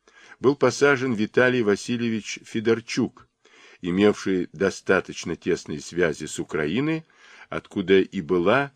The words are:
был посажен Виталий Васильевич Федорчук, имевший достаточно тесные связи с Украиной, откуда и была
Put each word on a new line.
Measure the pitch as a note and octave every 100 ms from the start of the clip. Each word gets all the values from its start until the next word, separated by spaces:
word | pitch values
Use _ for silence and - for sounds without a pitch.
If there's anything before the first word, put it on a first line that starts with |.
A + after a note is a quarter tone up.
| _ _ - -
был | B2 C#3+
посажен | B2+ - C#3+ C3+ C3
Виталий | G#2+ G#2+ - B2+ B2+
Васильевич | G#2 G2 - A#2+ A#2 A2 - - -
Федорчук, | A#2 G#2+ A#2 - - A#2 - _ _ _ _ - -
имевший | F2 F#2 G#2 F#2+ G2+ F#2 E2
достаточно | D#2 F#2+ - - F#2+ - D#2+ - D#2+
тесные | F#2 E2 - D2+
связи | - E2+ E2+ C#2+ D2+
с | -
Украиной, | D#2 D#2 D2+ G#2 D3+ D#3+ - _ - - -
откуда | E2 - G#2 F2 F#2+
и | - G2
была | D2+ F#2 F2 B2+ C#3+